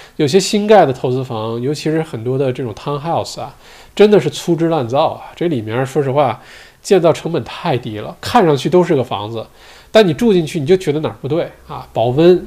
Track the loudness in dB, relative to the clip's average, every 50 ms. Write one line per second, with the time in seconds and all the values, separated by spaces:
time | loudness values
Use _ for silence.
0 | -20 -12 _ -2 0 2 2 2 0 0 -2 0 2 4 6 6 6 4 2 -2
1 | -4 -4 -2 -4 -4 -6 -6 -6 -6 -6 -6 -4 -4 -4 -4 -4 -4 -2 -2 -2
2 | -4 -6 -8 -8 -6 -4 -2 -2 -2 -2 -4 -4 -6 -8 -10 -8 -8 -6 -6 -6
3 | -4 -4 -4 -4 -4 -6 -8 -12 -14 -14 -16 -18 -20 -20 -20 -20 -20 -6 2 4
4 | 4 6 6 4 2 2 -4 -4 -2 -2 0 0 0 0 0 0 -2 -2 0 0
5 | 0 0 -2 -6 -14 -14 -8 -4 -4 -2 -2 -4 -4 -4 -4 -4 -4 -2 -2 -2
6 | -2 0 0 0 0 0 0 -4 -10 -20 -20 -20 -20 -20 _ _ -2 2 2 4
7 | 4 4 2 0 -2 -6 -6 -6 -6 -8 -10 -8 -4 -4 -4 -4 -4 -6 -10 -10
8 | -10 -12 -12 -12 -6 0 2 4 4 4 2 2 0 2 2 2 4 2 2 0
9 | -2 -2 -6 -8 -8 -8 -8 -10 -12 -12 _ -20 -20 -20 -20 -20 -6 _ 4 4
10 | 4 4 2 0 2 2 2 2 2 -2 -4 -4 0 2 2 2 2 0 -2 -2
11 | -2 -6 -6 -8 -6 -4 -2 -2 -4 -4 -8 -16 -20 -18 -16 -16 -14 -8 -4 -2
12 | 0 0 2 4 6 6 6 4 2